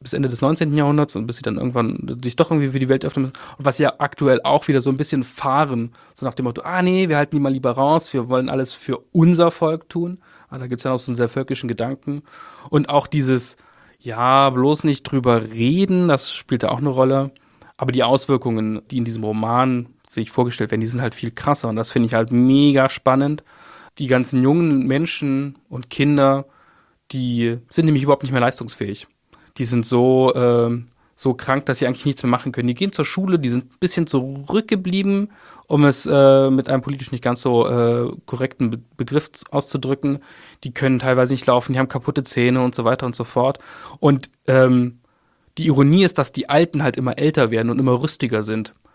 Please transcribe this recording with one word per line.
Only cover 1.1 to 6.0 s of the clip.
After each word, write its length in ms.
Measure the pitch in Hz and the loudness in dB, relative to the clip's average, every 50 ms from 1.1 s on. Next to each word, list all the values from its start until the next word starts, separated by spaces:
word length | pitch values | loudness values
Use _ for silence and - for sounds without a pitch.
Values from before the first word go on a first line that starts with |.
| - | -4
und 100 | 98 113 | -8 -8
bis 100 | 120 117 | -8 -8
sie 60 | - | -6
dann 140 | - 117 110 | -6 -6 -4
irgendwann 640 | - 127 127 123 123 117 113 - - - - 127 123 | -4 -4 -4 -2 -2 -2 -2 -4 -6 -8 -8 -8 -6
sich 140 | 127 120 - | -6 -4 0
doch 140 | - 165 - | 0 0 2
irgendwie 180 | 165 151 143 135 | 2 0 0 -2
für 80 | 131 139 | -2 -2
die 100 | 131 127 | 0 2
Welt 160 | 135 131 - | 0 0 0
öffnen 180 | 135 - 143 | -4 -4 -4
müssen. 120 | 131 131 - - - - - - | -4 -4 -6 -12 -20 -20 -10 -4
Und 60 | 139 | -2
was 140 | 139 123 - | -2 0 0
ja 160 | 147 135 - - | 0 -2 -2 -2
aktuell 420 | 143 139 - - 147 135 131 117 | -6 -6 -4 0 2 2 2 2
auch 260 | - 135 143 147 - - | 2 0 0 0 0 0
wieder 120 | 139 131 | 0 0
so 100 | 120 139 | 0 0
ein 60 | 131 | -2
bisschen 280 | 135 151 - 156 135 120 | -2 -4 -4 -4 -4 -6
fahren, 680 | - - - - 135 131 147 156 139 127 117 117 120 _ _ | -6 -8 -6 -4 -2 0 0 0 0 -2 -6 -6 -8 _ _